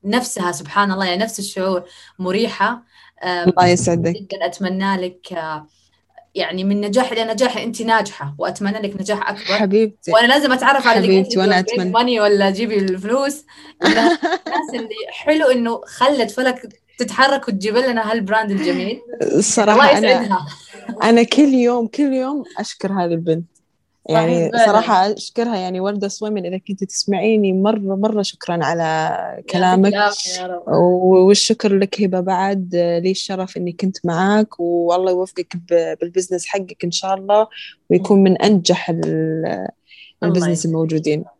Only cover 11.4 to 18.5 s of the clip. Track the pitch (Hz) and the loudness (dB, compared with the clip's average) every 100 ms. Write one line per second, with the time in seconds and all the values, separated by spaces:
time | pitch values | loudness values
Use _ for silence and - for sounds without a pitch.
11.4 | 190 185 185 196 185 220 247 233 208 202 | 2 2 0 -2 0 0 2 2 2 4
12.4 | 196 190 226 214 196 185 196 247 277 285 | 2 0 -2 -2 -2 -4 -2 -2 -2 -6
13.4 | _ - - _ - 226 269 330 330 370 | _ -20 -20 _ 2 4 2 2 -2 -4
14.4 | - 370 320 240 226 214 - - - 311 | -4 -6 -6 -8 -10 -12 -12 -8 0 2
15.4 | 294 254 233 - - - 262 285 214 - | 2 2 0 -6 -10 0 2 2 -2 -2
16.4 | 285 302 - - _ - 247 - 269 269 | -2 -2 -10 -20 _ -8 -6 2 2 2
17.4 | 269 196 202 220 262 233 214 226 196 220 | -2 -4 0 0 0 -2 -2 -4 0 -2
18.4 | 220 | 0